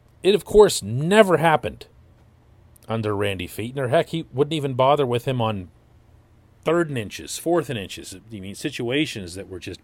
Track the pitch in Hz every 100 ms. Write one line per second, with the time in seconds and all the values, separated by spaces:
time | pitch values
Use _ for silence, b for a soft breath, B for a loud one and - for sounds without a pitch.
0 | _ _ 180 202 - 208 196 - 101 123
1 | 165 214 190 151 165 151 - - - _
2 | - _ _ _ _ _ - _ - 113
3 | 107 101 104 92 87 - 117 139 123 165
4 | - 165 - 127 147 160 139 127 131 147
5 | 127 120 135 127 110 101 87 _ _ _
6 | _ _ _ _ _ _ - 170 160 127
7 | 98 - 76 - 165 170 147 113 90 -
8 | - 92 104 107 98 95 151 - 120 143
9 | 151 110 87 92 92 90 98 87